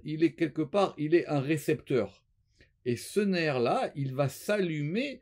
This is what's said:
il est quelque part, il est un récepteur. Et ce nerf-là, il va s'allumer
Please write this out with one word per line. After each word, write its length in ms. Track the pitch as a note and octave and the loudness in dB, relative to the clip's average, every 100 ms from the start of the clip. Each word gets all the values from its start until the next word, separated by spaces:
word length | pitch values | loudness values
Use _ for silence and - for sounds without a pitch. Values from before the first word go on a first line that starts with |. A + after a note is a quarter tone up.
| D3+ | -8
il 180 | D#3 | 0
est 120 | E3 - | 0 2
quelque 260 | D#3+ D#3 | -4 -2
part, 320 | D#3 G3+ F#3 - | -2 2 0 0
il 160 | D3+ | 2
est 140 | E3 - | 2 4
un 140 | D3 | -2
récepteur. 840 | C3 D#3 - D3 - C3 G2 - _ _ _ _ _ _ B2 | 0 -2 0 -2 0 0 0 -8 _ _ _ _ _ _ -4
Et 100 | A#2 | -4
ce 240 | - G3+ | -2 0
nerf-là, 720 | G3+ F3+ D#3 B2+ A#2+ A3 A#3+ C#3+ | 2 2 2 2 2 2 -2 -4
il 180 | C#3 | -6
va 160 | C3 C#3 | 0 -2
s'allumer 920 | - - G#3 F3+ D3+ D3 G3+ C#4+ C4 | -2 -2 0 0 -2 -2 -2 -4 -8